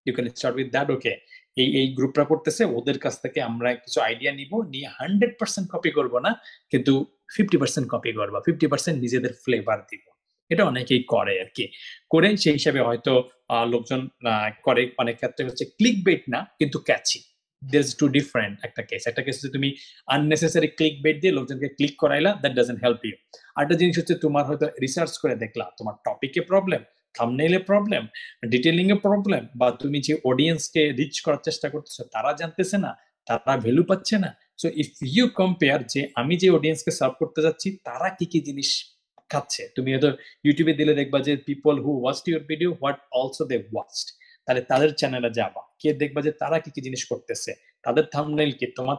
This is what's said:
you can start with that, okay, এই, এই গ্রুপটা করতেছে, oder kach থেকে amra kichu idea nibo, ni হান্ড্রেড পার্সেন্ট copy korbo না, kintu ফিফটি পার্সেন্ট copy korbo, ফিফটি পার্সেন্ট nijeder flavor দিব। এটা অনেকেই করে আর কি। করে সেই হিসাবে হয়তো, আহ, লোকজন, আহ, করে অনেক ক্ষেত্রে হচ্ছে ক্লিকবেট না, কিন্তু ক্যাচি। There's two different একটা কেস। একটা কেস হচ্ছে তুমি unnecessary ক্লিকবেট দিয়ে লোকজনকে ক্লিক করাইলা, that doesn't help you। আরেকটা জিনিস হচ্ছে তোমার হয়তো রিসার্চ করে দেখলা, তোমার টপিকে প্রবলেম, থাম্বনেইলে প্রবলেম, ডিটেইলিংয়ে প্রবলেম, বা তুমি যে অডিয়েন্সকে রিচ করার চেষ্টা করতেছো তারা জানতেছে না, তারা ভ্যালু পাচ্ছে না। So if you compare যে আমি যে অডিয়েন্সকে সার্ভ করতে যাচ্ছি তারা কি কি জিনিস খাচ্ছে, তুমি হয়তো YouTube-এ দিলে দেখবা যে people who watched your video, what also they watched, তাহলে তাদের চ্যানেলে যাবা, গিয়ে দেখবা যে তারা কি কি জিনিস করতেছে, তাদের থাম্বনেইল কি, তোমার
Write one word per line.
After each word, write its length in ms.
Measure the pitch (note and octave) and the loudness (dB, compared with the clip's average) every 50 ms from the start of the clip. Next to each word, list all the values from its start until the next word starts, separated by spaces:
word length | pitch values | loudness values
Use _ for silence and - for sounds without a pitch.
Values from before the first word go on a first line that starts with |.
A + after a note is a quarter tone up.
| _ C3+ | _ -4
you 100 | B2 B2 | -2 -2
can 120 | A#2+ A#2 | -4 -4
start 260 | - - - B2+ B2 | -6 -4 -4 -2 -2
with 140 | C3 C3 C3 B2 | -2 -4 -2 0
that, 140 | C3+ C#3+ C#3+ | 0 0 0
okay, 260 | C3+ B2+ - A2+ F#2+ - _ _ - - _ _ _ | -2 -2 -2 -4 -4 -4 _ _ -20 -20 _ _ _
এই, 200 | - D#3+ - D3 | 0 2 2 4
এই 180 | C#3 C3+ C3+ C3 | 2 2 0 0
গ্রুপটা 300 | B2+ C3 C3+ C3+ D3 D3 | 0 -2 0 2 2 2
করতেছে, 400 | C#3+ D#3 D#3 - D#3+ D3+ - G#3 | 2 2 0 0 -2 0 0 0
oder 340 | F3+ B2 A#2 A#2 C#3 C3+ - | 0 0 -2 -2 -2 -4 -2
kach 240 | - - - - - | -2 -4 -4 -4 -8
থেকে 200 | - - D3+ C3 | -6 -4 -4 -4
amra 320 | A#2 A#2 A#2 A#2+ B2 B2 | -4 -4 -2 -2 -2 -2
kichu 260 | A#2+ - - - D3+ | -2 -6 -4 -2 0
idea 320 | B2 A2+ A#2 A#2+ C3 C#3+ C#3 | 0 0 -2 -2 -2 -4 -4
nibo, 300 | C#3 C#3 C#3 F#3 A3+ A3 | -4 -8 -6 -4 -4 -4
ni 240 | D#3+ C3+ C3+ C#3+ | -4 -6 -10 -12
হান্ড্রেড 460 | B2+ - - C3 D#3+ G3 G3+ A#3 A#3 A#3 - | -12 -10 -10 -2 0 4 4 4 4 2 -2
পার্সেন্ট 320 | A3 - - - F#3 F3 | -6 -4 -4 -6 -6 -6
copy 200 | - E3+ - E3+ | -6 -4 -2 0
korbo 300 | D3+ D3+ C#3 B2+ A#2+ B2 | 0 0 0 0 0 0
না, 140 | B2+ F#3+ A#3 - - - - _ _ _ | 0 0 0 -2 -6 -16 -20 _ _ _
kintu 360 | - C#3 C3 C#3 C3+ C3+ D3 - _ _ _ - - | -2 2 4 4 4 2 2 -2 _ _ _ -6 0
ফিফটি 200 | - G#3 - - | 0 2 2 2
পার্সেন্ট 320 | D3+ C#3 C3 - - C3 - | 2 2 0 0 -2 -4 -2
copy 220 | - A#2 - B2 A2 | -4 -4 -4 -4 -4
korbo, 280 | A2 G#2 G2+ G2+ G2+ | -4 -4 -4 -4 -2
ফিফটি 260 | - - E3+ - E3 | 0 -2 0 2 2
পার্সেন্ট 340 | D3+ C#3+ C#3 - F3 E3 C3+ | 2 2 0 0 -2 -2 -2
nijeder 320 | B2 A#2+ A#2 B2+ B2 A#2+ - | -2 0 0 0 -2 -2 -6
flavor 460 | - - - B2 A2 G2 A2+ G#2+ G#2 | -4 -2 0 0 0 0 0 -2 -2
দিব। 220 | - - - - _ _ _ _ _ _ _ _ _ _ | -4 -10 -18 -18 _ _ _ _ _ _ _ _ _ _
এটা 140 | - E3+ G#3 | 2 2 4
অনেকেই 380 | D#3+ B2+ B2+ B2 - C3 B2+ B2+ | 2 2 -2 0 2 2 2 2
করে 380 | - - A2 G2 G2+ G2 F#2 | 2 0 2 2 2 0 -2
আর 60 | F#2 - _ | -4 -6 _
কি। 140 | - A2 F2+ - - - - - - _ _ | -8 -8 -8 -10 -14 -18 -18 -20 -20 _ _
করে 260 | - D#3+ G3 G3+ G#3 | 4 4 6 4 4
সেই 160 | G3 - E3+ D3 | 4 2 2 2
হিসাবে 280 | C#3 - D#3 C#3 C#3 | 4 2 2 2 2
হয়তো, 480 | A#2+ A#2 A#2 A#2+ - C#3 C3 B2+ B2 - _ _ _ - | 2 2 0 0 0 2 2 2 2 0 _ _ _ -2
আহ, 200 | - A#2 A#2 A#2 | 0 0 0 0
লোকজন, 400 | A#2 A#2+ A#2 - C3+ C3 C3 C3+ - _ - | 0 -2 -2 -2 -4 -4 -4 -8 -12 _ -2
আহ, 240 | A#2 A2 G#2+ G#2+ G#2+ G#2+ - - | -2 0 0 -2 -4 -6 -2 0
করে 280 | C3+ B2+ A#2 B2+ B2 - - | 2 2 2 2 0 -2 -2
অনেক 180 | B2 A#2+ A#2 | -2 -2 -2
ক্ষেত্রে 300 | - - B2+ - - D3+ | -4 -6 -6 -4 -4 -6
হচ্ছে 180 | B2+ B2 - C3+ | -6 -6 -8 -10
ক্লিকবেট 580 | - - - G#3+ B3 A3 G3 F3 F#3+ E3+ - - - | -10 0 2 2 2 4 2 2 2 2 2 0 -4
না, 180 | B2+ C3 F#3+ - _ _ | -6 -6 -6 -8 _ _
কিন্তু 200 | D#3 C#3 C3 D#3 | -2 -2 -2 -2
ক্যাচি। 420 | - - B2 G#2 - - - - - _ _ _ _ _ _ _ - | 0 0 0 0 0 -4 -6 -6 -8 _ _ _ _ _ _ _ -6
There's 240 | C3 C3 D3 C#3 C#3+ | 2 2 2 2 2
two 180 | - - D3 C#3+ | 0 0 2 4
different 480 | C3 C#3+ C#3 - - B2 G#2+ G2+ G2+ - - | 4 2 0 0 -2 -2 -2 -2 -4 -8 -12
একটা 200 | G2 - - A2 | -10 -10 -10 -10
কেস। 240 | - - F#2+ - | -8 -10 -6 -6
একটা 160 | B2 A2+ - B2+ | -4 -4 -4 -4
কেস 140 | C3+ A#2+ | -4 -6
হচ্ছে 120 | - C#3 C3+ | -6 -8 -8
তুমি 280 | B2 C3 C#3 C#3 C#3 - - - - - _ - | -4 -4 -2 -4 -4 -6 -12 -20 -20 -18 _ -2
unnecessary 580 | C3 D3 D3 D3+ D#3 D#3 E3+ D#3+ D#3+ E3+ D#3 D3+ - | 0 0 2 2 2 2 2 2 2 2 0 0 0
ক্লিকবেট 440 | - D#3+ D#3 D3 C#3 C#3 D#3 D#3+ D3 | 0 0 0 0 0 0 0 0 2
দিয়ে 120 | D3+ F#3+ D#3+ | 2 0 0
লোকজনকে 360 | C#3 - - C#3 C3 C#3 C#3 | 0 -2 -6 -6 -6 -6 -8
ক্লিক 280 | - - C#3 C#3 - - | -2 -2 -2 -2 0 0
করাইলা, 400 | D#3+ C#3+ C#3+ D3 D3+ F#3+ G#3 - C#3 | 0 2 2 2 2 0 0 0 -2
that 120 | C3+ B2 | 0 2
doesn't 240 | B2 A#2 A#2+ B2 G#2+ | 2 2 2 0 0
help 200 | B2 B2 A#2 A2 - | 0 0 0 0 -4
you। 60 | A2 G2 - _ _ - - - - _ | -8 -10 -10 _ _ -20 -20 -20 -8 _
আরেকটা 180 | C#3+ D3 D3 F3 | -2 0 2 2
জিনিস 240 | D#3+ F3 F3+ E3 F3 | 4 4 2 2 0
হচ্ছে 160 | E3 - F3 | 0 0 0
তোমার 300 | F3 - D3+ C#3+ C#3+ D3 | 0 0 0 2 2 0
হয়তো 220 | C3+ D3+ C#3+ D3+ D3+ - - | 0 0 -2 -2 -2 -2 -4
রিসার্চ 380 | C3 C3 C3 E3+ E3 D#3 - - | -6 -4 -2 -2 -4 -4 -4 -4
করে 180 | - C#3+ B2 | -2 -2 -2
দেখলা, 340 | G#2+ A2+ G#2+ - A#2 G2 F2+ - - | -2 -4 -6 -6 -8 -8 -8 -12 -10
তোমার 160 | A2+ G#2+ G#2 - - | -10 -10 -10 -6 -6
টপিকে 360 | - G#2 - - C3 - - | -6 -4 -4 -6 -4 -4 -4
প্রবলেম, 420 | - - F#3 G3 F#3+ F#3 E3 B2 - - _ _ _ _ _ - | -2 2 2 2 2 2 -2 -4 -4 -10 _ _ _ _ _ -4
থাম্বনেইলে 400 | A#2+ A#2 B2+ C3 D3+ E3 F3+ F#3+ | -2 -2 0 0 2 4 2 2
প্রবলেম, 480 | F#3 - G3 G#3 G3+ G#3+ F#3+ C#3 A2+ A2 - - - - - _ - A#2 | 2 2 2 2 2 2 -2 -2 -4 -6 -12 -16 -16 -18 -14 _ -2 0
ডিটেইলিংয়ে 460 | A#2+ B2 B2+ E3 D#3+ E3+ F#3 F#3+ G3+ | 0 4 4 4 4 4 4 4 4
প্রবলেম, 520 | G3+ - G3+ G3+ G#3 G3+ G3+ F#3 C3+ A2+ A#2 - | 4 4 2 2 2 2 0 0 -2 -2 -6 -2
বা 140 | B2 B2+ B2 | 2 2 2
তুমি 300 | A#2+ - - C#3+ C#3+ D3 | 2 0 -2 -4 -2 -2
যে 160 | C3+ - D3+ D#3 - | 0 0 0 0 2
অডিয়েন্সকে 680 | D3 C3+ C3 D3 E3 E3 D3+ - - - E3 D3+ D3 C#3+ | 2 2 4 4 2 2 0 -4 -2 2 2 2 2 2
রিচ 280 | E3 A3+ C#3 - - | 0 -2 -2 -4 -4
করার 180 | - E3 D3 C#3+ - | -2 -2 -2 -2 -2
চেষ্টা 240 | D#3+ D#3 - - C#3+ | -4 -4 -4 -6 -6
করতেছো 360 | C#3 D3+ D3 - - - B2 | -6 -8 -10 -12 -14 -14 -14
তারা 280 | - - A2 A2+ C#3 D3+ | -8 -6 -2 -2 -2 -2
জানতেছে 460 | D3 E3+ E3 - - F#3 F#3 - G3 | -2 -6 -6 -4 -2 -2 0 0 0
না, 180 | F#3+ B2+ - - _ _ _ _ _ | -2 -2 -6 -10 _ _ _ _ _
তারা 300 | - A#2 A#2 - - C3+ | -4 -4 -2 0 0 0
ভ্যালু 260 | B2+ G#2 A2+ B2 D3 F3 | 2 2 4 4 4 4
পাচ্ছে 360 | - F#3+ F#3+ - - G#3+ G#3 | 4 2 0 0 0 0 0
না। 160 | F#3 C#3+ - _ _ _ _ - - | 0 -2 -6 _ _ _ _ -6 -4
So 80 | E3 - | -4 -2
if 460 | D3+ D3 - - - - B2+ C3+ G#3+ | -2 -4 -6 -6 -8 -8 0 2 2
you 100 | B3+ - - - | 2 2 2 2
compare 420 | F#3 F#3 F3+ E3+ - C#3 C#3 D#3 - - | 0 0 2 2 2 2 2 2 -2 -4
যে 200 | - C#3 C#3 - - | -4 -4 -4 -4 -4
আমি 220 | A#2+ A#2+ C#3 F3 | -4 -2 0 0
যে 140 | F3 F#3 F#3 | 4 4 4
অডিয়েন্সকে 400 | F3 D#3 C#3+ D#3+ D#3+ D#3 - - | 4 4 4 2 0 0 -2 -4
সার্ভ 240 | D#3+ - C#3 C3 C3 - | -2 0 -2 -2 0 -2
করতে 240 | D#3 - - - D#3 | -4 -4 0 0 0
যাচ্ছি 360 | E3 E3 - - F#3+ F#3+ - _ | 0 0 0 -4 -6 -6 -6 _
তারা 240 | C#3 A#2+ B2+ E3 F#3+ | -12 -8 -4 -4 -4
কি 160 | F#3 - F3 | -4 -4 -6
কি 160 | E3+ - D#3+ | -2 -2 -2
জিনিস 440 | C#3+ C#3+ C#3 C#3 C#3 - - - - - _ _ _ _ _ _ _ _ | -2 -2 -6 -6 -4 -4 -4 -4 -6 -10 _ _ _ _ _ _ _ _
খাচ্ছে, 400 | - C#3+ - - - - G2 F#2+ - | -6 -6 -4 -6 -8 -10 -10 -8 -8
তুমি 160 | - B2+ C3 C3+ | -4 -2 -2 0
হয়তো 160 | C3 C#3+ D3 C3+ - - - - _ - | 2 2 2 2 -2 -8 -20 -18 _ 2
YouTube-এ 280 | D3 D3 D3 E3 D#3 D#3 | 2 4 4 2 2 2
দিলে 200 | C#3 D3+ D3+ D3+ | 2 2 2 2
দেখবা 240 | C#3+ C#3 C3+ C#3 C#3 | 2 0 0 0 0
যে 160 | C3 C#3+ D3 C#3 - - | 0 0 -2 -2 -4 -6
people 280 | C#3 C3+ - D3+ D3 | -8 0 2 2 2
who 160 | C3+ A#2+ C#3 C#3+ B2+ | 2 0 -2 -2 -2
watched 340 | A#2+ B2+ C#3 - - F3+ E3 | -2 -2 -4 -2 -2 -2 -2
your 60 | D#3 | -2
video, 280 | D3 C#3+ D#3+ D3+ E3+ F3 | -2 -6 -4 -2 -2 -2
what 240 | E3+ - C3+ C#3 C#3 | -2 -2 -4 -4 -4
also 520 | - _ _ - B2+ C3 C3 - - - | -4 _ _ -2 -2 -2 -2 -4 -6 -4
they 120 | - B2+ A2+ | -2 -2 -4
watched, 640 | G2 - G#2+ G#2+ - - - - - - - _ _ _ _ _ _ | -4 -6 -8 -8 -8 -8 -10 -12 -12 -12 -14 _ _ _ _ _ _
তাহলে 160 | - B2+ B2+ B2 | -2 -2 -2 0
তাদের 320 | - C3+ C3 D3+ D#3 D3 | 0 2 4 4 2 2
চ্যানেলে 360 | - D3+ C3+ C3 B2+ B2 A#2 | 0 -2 -2 -2 -2 -2 -2
যাবা, 300 | A#2 A#2 G#2+ F#2+ - - - _ _ _ - | 0 -2 -4 -4 -6 -10 -16 _ _ _ -2
গিয়ে 120 | D3+ D3 | -2 0
দেখবা 280 | C3+ D3 C#3+ C3+ D3 C#3+ | 0 -2 -2 -2 -2 -2
যে 100 | D3+ D3+ | -2 -2
তারা 260 | - D3 C#3+ D#3 D#3+ | -2 -4 -2 -2 -2
কি 120 | D#3+ D3+ | -2 -6
কি 100 | - - | -10 -12
জিনিস 240 | C3 C3 C3 B2+ - | -10 -8 -8 -8 -8
করতেছে, 500 | - - - - - A2 - - - F#2+ - _ _ _ _ - | -8 -8 -8 -8 -8 -10 -8 -8 -10 -12 -14 _ _ _ _ -6
তাদের 220 | A#2+ A#2+ D3 D#3 | 0 2 2 2
থাম্বনেইল 480 | D3+ - C#3+ D3+ D3+ D3+ D3+ D3+ D3 C3 | 2 -2 -4 -4 -2 -2 0 0 0 -2
কি, 140 | - B2+ | -4 -6
তোমার 300 | A#2+ - - B2+ C3 D3 | -8 -6 -6 -6 -4 -4